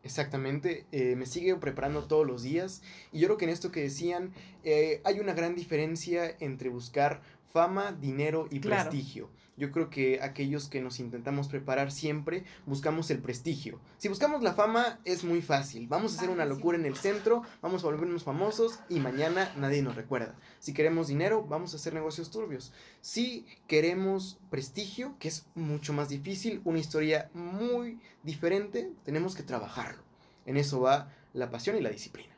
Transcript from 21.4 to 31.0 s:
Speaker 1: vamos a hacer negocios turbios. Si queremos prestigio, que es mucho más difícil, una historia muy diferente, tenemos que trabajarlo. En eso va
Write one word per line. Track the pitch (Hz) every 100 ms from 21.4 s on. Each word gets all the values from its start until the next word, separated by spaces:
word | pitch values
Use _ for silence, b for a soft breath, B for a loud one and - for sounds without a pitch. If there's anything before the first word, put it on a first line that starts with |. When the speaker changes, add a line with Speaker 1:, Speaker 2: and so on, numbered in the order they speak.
Speaker 1:
vamos | 147 151 180
a | 151
hacer | 165
negocios | 156 156 151 170
turbios. | 220 208 131 - B B B
Si | - - 247 240 - B -
queremos | 156 165 185 190 196 190 - -
prestigio, | 139 139 - 196 - 262 269
que | 156
es | 156 -
mucho | 165 160 147 147
más | 143 143
difícil, | 143 147 190 214 190
una | 175 165
historia | 151 160 156 151 -
muy | 170 175 190 233 240 240 226 B B
diferente, | 147 151 170 196 208 240 370 -
tenemos | - 151 185 185
que |
trabajarlo. | 143 123 104 - 117 - - b b b -
En | 139
eso | 143 139
va | 127 143